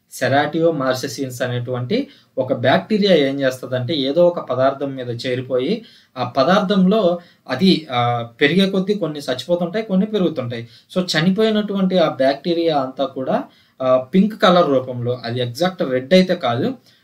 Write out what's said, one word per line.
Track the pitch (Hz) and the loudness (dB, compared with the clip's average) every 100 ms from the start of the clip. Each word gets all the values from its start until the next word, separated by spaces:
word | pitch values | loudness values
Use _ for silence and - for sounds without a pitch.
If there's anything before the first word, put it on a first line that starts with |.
| _ - | _ -4
Serratio | 123 139 147 160 165 | 0 2 0 2 0
marcescens | 151 131 123 135 - 131 123 | 2 -2 -2 -4 -6 -8 -4
అనేటువంటి | 123 123 123 123 123 233 285 - _ - | -4 -4 -4 -6 -2 -4 -4 -12 _ -6
ఒక | - | -2
బ్యాక్టీరియా | 120 123 175 - 214 196 165 | 0 2 2 0 0 4 4
ఏం | 135 139 | 2 0
చేస్తదంటే, | 131 127 123 127 123 160 | -2 -2 -6 -6 -4 -2
ఏదో | 131 156 175 | 0 4 4
ఒక | 175 - | 2 -4
పదార్థం | 127 131 139 139 135 | 0 0 0 -6 -8
మీద | 123 | -8
చేరిపోయి, | 117 131 123 127 127 135 226 - - _ 127 | -6 -4 -4 -2 -2 -2 -4 -6 -20 _ -8
ఆ | |
పదార్థంలో | 120 - 160 196 185 196 185 220 180 175 - _ - | -4 0 4 4 2 2 4 4 2 0 -8 _ -8
అది, | 131 190 151 - | 0 2 2 0
ఆ, | 123 120 120 117 - | -2 0 -2 -6 -2
పెరిగే | 143 175 196 | 0 2 2
కొద్దీ | 196 190 | 0 -2
కొన్ని | 208 156 151 | -2 -4 -6
చచ్చిపోతుంటాయి, | 139 123 - 175 175 202 220 | -6 -6 -2 -2 -2 -4 -2
కొన్ని | 185 214 | 0 0
పెరుగుతుంటాయి. | 214 175 - 120 120 117 - _ 185 | 0 -2 -2 -8 -8 -12 -18 _ -6
So, | |
చనిపోయినటువంటి | 180 156 175 190 220 214 208 196 190 185 | -2 0 0 2 2 0 -2 -2 0 2
ఆ | 156 | 2
బ్యాక్టీరియా | - 135 139 180 170 165 147 | 2 0 0 -2 0 0 0
అంతా | 131 135 135 | -2 -4 -6
కూడా, | 131 135 220 285 _ _ - | -4 -4 -4 -4 _ _ -4
ఆ, | 131 127 | 2 2
పింక్ | 127 190 214 - | 2 2 2 2
కలర్ | 196 180 156 | 4 4 4
రూపంలో, | 131 123 123 120 123 117 | 2 -2 -6 -4 -6 -6
అది | 117 | -4
ఎగ్జాక్ట్ | 123 120 180 185 | -4 -2 -2 -2
రెడ్ | 151 127 127 | -2 -2 4
అయితే | 185 185 180 | 4 4 0
కాదు, | 127 120 214 262 _ _ | -2 -2 -2 -6 _ _